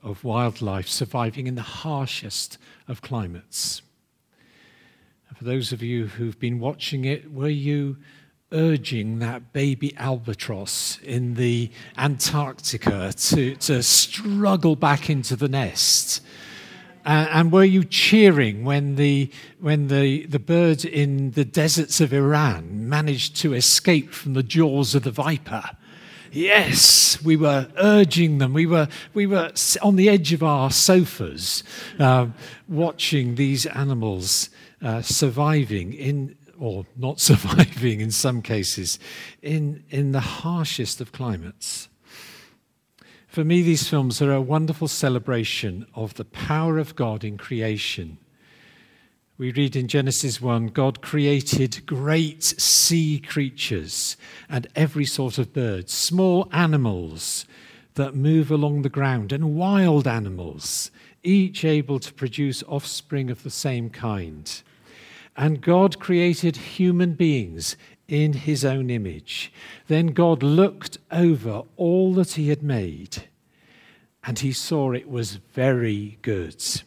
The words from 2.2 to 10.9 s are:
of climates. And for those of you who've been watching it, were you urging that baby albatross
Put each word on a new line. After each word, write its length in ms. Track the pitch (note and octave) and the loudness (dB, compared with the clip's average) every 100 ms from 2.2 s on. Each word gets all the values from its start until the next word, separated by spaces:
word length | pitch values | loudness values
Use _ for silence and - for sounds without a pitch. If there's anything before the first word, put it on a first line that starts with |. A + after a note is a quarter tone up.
| A2 - - - _ _ - | -10 -10 -10 -14 _ _ -14
of 140 | A#2+ | -14
climates. 800 | - B2 F#2+ F2 - - - - _ _ _ _ _ _ _ _ _ _ _ _ _ _ _ | -8 -8 -8 -10 -14 -10 -8 -10 _ _ _ _ _ _ _ _ _ _ _ _ _ _ _
And 80 | - | -14
for 80 | |
those 280 | A#2 C3 A#2+ | -6 -4 -4
of 100 | A#2+ | -6
you 240 | A#2 A#2+ A2 | -4 -4 -6
who've 340 | G#2 A#2 G#2 | -6 -8 -4
been 180 | A#2+ A#2+ | -4 -4
watching 460 | A#2+ D3+ - C#3 | -4 -6 -6 -4
it, 260 | C3 D3 D#3 | -4 -4 -8
were 200 | C#3+ C#3+ | -6 -4
you 480 | D3 C#3 D3 C#3+ C#3 - - _ _ _ | -2 -2 -2 -4 -8 -16 -20 _ _ _
urging 680 | D#3+ D#3+ D3+ A2 A#2+ G#2+ A2+ | 0 2 2 -2 -4 -4 -4
that 340 | A#2 B2 - | -4 -6 -8
baby 420 | C#3+ C#3 B2+ C#3+ C#3+ | -2 0 0 -4 -6
albatross 1000 | B2+ B2+ A#2 G#2 - G2+ G2 - - | -6 -4 -6 -10 -8 -10 -6 -6 -6